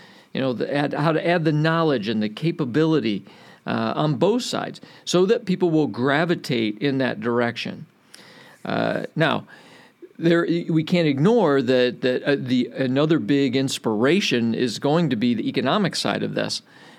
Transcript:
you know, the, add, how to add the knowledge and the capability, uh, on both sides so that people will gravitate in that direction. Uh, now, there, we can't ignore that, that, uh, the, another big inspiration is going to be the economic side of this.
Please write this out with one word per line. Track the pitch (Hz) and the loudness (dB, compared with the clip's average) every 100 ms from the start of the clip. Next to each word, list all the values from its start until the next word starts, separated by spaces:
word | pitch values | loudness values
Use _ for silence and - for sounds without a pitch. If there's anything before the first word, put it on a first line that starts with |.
| - - - | -20 -20 -12
you | - | -4
know, | 131 | -2
the, | 117 143 | -2 -2
add, | 143 143 | -2 -2
how | 147 151 | 0 0
to | 156 165 | 0 0
add | 175 | 0
the | 160 | 2
knowledge | 151 160 165 165 131 101 | 2 2 2 2 0 -2
and | 110 | -2
the | 107 | -2
capability, | 107 156 170 139 123 160 156 113 98 - - - - - | -2 -4 -2 -2 0 2 2 0 -4 -6 -20 -20 -12 -6
uh, | 117 113 151 | -4 -2 0
on | 156 120 | 0 2
both | 180 240 | 2 0
sides | - 113 - - - - | -2 -4 -6 -10 -18 -14
so | - 175 190 | -2 2 4
that | 233 - | 2 0
people | 180 180 | 0 2
will | 156 139 | 2 2
gravitate | 107 135 139 170 175 - 120 110 107 | 0 0 2 2 -2 -2 0 0 0
in | 143 135 | -2 0
that | 123 104 | -2 -2
direction. | 113 120 120 117 - - - _ _ - - - - - | -2 0 0 -2 -8 -10 -16 _ _ -20 -20 -20 -20 -12
Uh, | - - - - - - | -4 -2 -2 -2 -4 0
now, | 156 113 - - - - - _ - - | 0 0 -6 -18 -20 -20 -20 _ -20 -2
there, | 165 170 170 170 - | 2 2 2 -2 0
we | 160 | -2
can't | 156 175 156 | 0 2 2
ignore | 131 175 240 175 139 | 2 4 4 4 2
that, | 120 127 123 95 | 2 2 2 0
that, | 127 127 | -2 0
uh, | 143 139 | 0 -2
the, | 131 123 123 | 0 0 0
another | - 131 131 156 160 | -2 -2 2 2 2
big | 104 143 139 | 2 0 2
inspiration | 131 135 - 120 107 127 202 - 123 117 | 0 -2 -2 -2 2 2 2 2 0 0
is | 110 123 104 | 0 -2 -2
going | 139 160 165 | 0 2 0
to | 117 | 0
be | 120 | 0
the | 110 - | -2 -2
economic | 139 123 190 175 | -2 0 0 -2
side | - 113 104 | -2 -2 -2
of | 107 | -2
this. | 104 107 - - - - | -4 -4 -6 -12 -20 -20